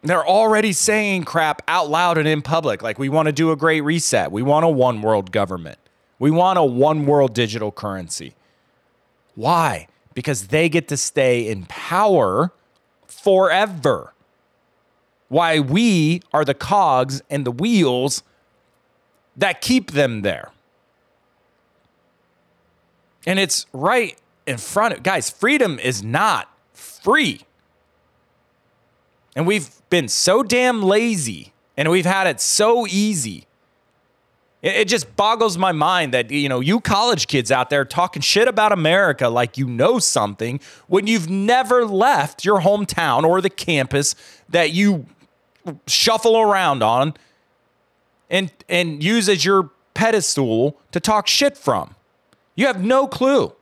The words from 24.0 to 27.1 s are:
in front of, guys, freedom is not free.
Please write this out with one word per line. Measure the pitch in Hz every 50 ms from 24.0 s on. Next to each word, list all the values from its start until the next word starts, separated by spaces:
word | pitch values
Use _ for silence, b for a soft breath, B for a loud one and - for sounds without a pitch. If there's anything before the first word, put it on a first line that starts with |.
| 226 170 - _ _ _ _ _ _
in | - 131
front | 117 - - - 196 214 233 165
of, | - -
guys, | 185 190 165 117 -
freedom | - _ - 233 285 294 254 196 147 117
is | 85 127 123 104 101
not | 110 117 151 202 220 180 107 - _ _ _ _ _ _
free. | - - - - - - 190